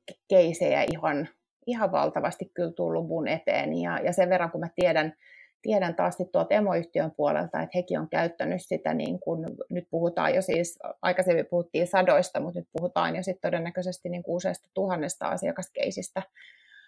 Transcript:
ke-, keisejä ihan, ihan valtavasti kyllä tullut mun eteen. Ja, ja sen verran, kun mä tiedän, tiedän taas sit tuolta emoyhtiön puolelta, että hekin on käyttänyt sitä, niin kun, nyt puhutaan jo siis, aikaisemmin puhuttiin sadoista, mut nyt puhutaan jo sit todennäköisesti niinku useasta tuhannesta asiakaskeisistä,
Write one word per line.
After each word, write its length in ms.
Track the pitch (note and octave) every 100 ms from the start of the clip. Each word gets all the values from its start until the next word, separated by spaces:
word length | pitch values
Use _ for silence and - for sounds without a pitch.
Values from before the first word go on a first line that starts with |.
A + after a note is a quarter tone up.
| -
ke-, 80 | - -
keisejä 560 | F#3+ E3+ E3 E3 C#3+ -
ihan, 360 | - D#3 C#3+ D#3+ _ _ _ -
ihan 260 | A#3 G3
valtavasti 580 | D#3+ D3 - - - F#3
kyllä 180 | - E3+
tullut 340 | E3+ E3+ E3 D#3+
mun 220 | D#3+ D3
eteen. 460 | D#3+ - - C#3+
Ja, 240 | E3 E3+ E3
ja 140 | F3+
sen 180 | F3+ F3
verran, 200 | F#3 E3+
kun 100 | D#3+
mä 80 | E3 -
tiedän, 380 | F3 D#3+ D#3 - - - - _
tiedän 320 | G#3+ G#3+ F3
taas 220 | E3+ F3+ F3
sit 160 | F3+
tuolta 220 | F3 E3
emoyhtiön 560 | G#3+ G3+ E3+ E3 - E3 -
puolelta, 460 | D3 D#3 E3+ -
että 160 | E3 F3+
hekin 200 | F3+ E3+
on 100 | D#3+
käyttänyt 540 | E3 E3+ E3+ D#3+ F3+
sitä, 320 | - - -
niin 260 | D#3+ - F3+
kun, 360 | - E3 D#3+ - -
nyt 140 | F3+ F3
puhutaan 440 | E3 E3+ E3+ D#3
jo 80 | E3
siis, 360 | F#3+ E3 F3 - - -
aikaisemmin 440 | F3+ F3+ F#3 E3 -
puhuttiin 360 | F3 E3+ - -
sadoista, 540 | F#3+ F#3 D#3 F3 -
mut 140 | D#3
nyt 140 | F3 -
puhutaan 440 | D#3+ F3 F3 E3+ D#3+
jo 60 |
sit 180 | F#3 F3+
todennäköisesti 680 | E3+ E3+ E3 F#3 F3+ F3+ F3
niinku 260 | F3 -
useasta 340 | F3 F#3+ F3 _
tuhannesta 540 | - F#3+ E3+ D3 - -
asiakaskeisistä, 920 | F#3 F#3+ - F3+ - F3+ F#3+ F#3 F#3+ - - - - _ -